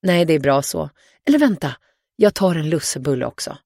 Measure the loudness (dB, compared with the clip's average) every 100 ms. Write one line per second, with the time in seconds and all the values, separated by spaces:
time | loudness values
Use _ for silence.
0 | 0 0 2 2 2 0 0 -8 -8 _
1 | _ _ 0 2 4 0 -6 -10 _ _
2 | _ 2 2 2 0 0 -2 -2 -4 -6
3 | -4 -2 -4 -8 -14 -14